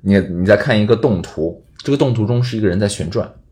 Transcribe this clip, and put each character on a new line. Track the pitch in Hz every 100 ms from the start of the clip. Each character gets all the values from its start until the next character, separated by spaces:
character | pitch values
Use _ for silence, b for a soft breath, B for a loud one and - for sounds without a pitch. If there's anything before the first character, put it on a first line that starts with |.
你， | 95 101
你 | 90 87 92
在 | 104
看 | - 110
一 | 107
个 |
动 | 113 - 90
图， | - - 80 - _ _
这 | -
个 | 139
动 | 139
图 | 117
中 | 104 123
是 | 123 113
一 |
个 | 104
人 | 90
在 | 104
旋 | - 85
转。 | 117 82 - _